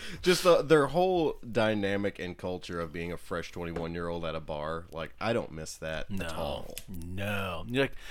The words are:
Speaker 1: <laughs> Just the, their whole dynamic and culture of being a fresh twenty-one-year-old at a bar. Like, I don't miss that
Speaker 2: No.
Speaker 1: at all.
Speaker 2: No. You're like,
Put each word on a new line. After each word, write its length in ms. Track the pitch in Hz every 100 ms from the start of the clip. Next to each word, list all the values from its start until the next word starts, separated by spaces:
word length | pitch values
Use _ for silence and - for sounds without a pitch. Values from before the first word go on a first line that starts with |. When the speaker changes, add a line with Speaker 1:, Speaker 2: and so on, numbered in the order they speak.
| -
Speaker 1:
<laughs> 160 | 165
Just 200 | 175 175
the, 180 | 180 165
their 260 | 139 156 139
whole 500 | 160 185 180 151 - 120
dynamic 680 | 113 110 107 98 101 101 -
and 180 | 90 87
culture 440 | 92 90 - 87
of 120 | 82
being 200 | 82 85
a 40 | 82
fresh 340 | - 90 82
twenty-one-year-old 720 | - 85 85 82 85 85 85 82
at 80 |
a 60 | 80
bar. 440 | 78 76 76 82 85
Like, 220 | 80 80 -
I 120 | 104
don't 200 | 117 73
miss 240 | 78 78 -
that 320 | 80 78 -
Speaker 2:
No. 140 | 95 82
Speaker 1:
at 80 |
all. 400 | 82 76 67 - - - 92 85
Speaker 2:
No. 580 | 95 101 101 95 - 113
You're 160 | 123
like, 100 | 135 - -